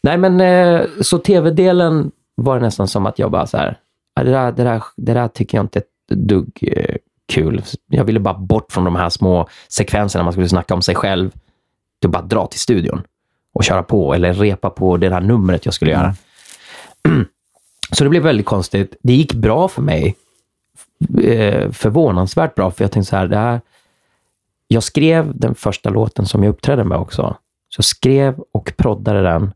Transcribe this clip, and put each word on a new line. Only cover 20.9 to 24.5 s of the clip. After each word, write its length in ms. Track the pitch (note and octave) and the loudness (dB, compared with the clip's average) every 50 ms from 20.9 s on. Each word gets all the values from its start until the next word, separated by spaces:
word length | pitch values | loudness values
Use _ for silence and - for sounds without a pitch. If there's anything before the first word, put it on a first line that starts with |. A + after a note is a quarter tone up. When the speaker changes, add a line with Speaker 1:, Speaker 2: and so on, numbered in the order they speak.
| _ _ D#3+ - - - - | _ _ -6 -2 0 0 2
Speaker 1:
Eh, 480 | - A#2 A2+ G#2+ G2+ G#2 - - G#2 | 2 2 2 2 0 0 0 -2 -4
förvånansvärt 840 | - - - A2 G#2+ D#3+ E3 B2+ F2+ F2+ F#2 F#2+ - D#3+ E3 D3+ - | -6 -2 -2 0 2 2 2 2 2 0 0 0 0 -2 -2 -2 0
bra, 160 | - F#2+ F#2 | -2 -2 -2
för 120 | F2+ - G#2 | -2 -2 -4
jag 80 | G2+ | 0
tänkte 180 | - G#2+ F#2+ - | 0 -2 -2 0
så 60 | - | -2
här, 120 | F#2+ F#2+ | -2 0
det 100 | F2+ G2+ | 0 0
här... 240 | G#2 A2 A#2+ A#2+ A#2+ - _ _ _ _ _ _ _ _ _ _ _ _ _ _ _ _ _ | 0 0 -2 -2 -4 -8 _ _ _ _ _ _ _ _ _ _ _ _ _ _ _ _ _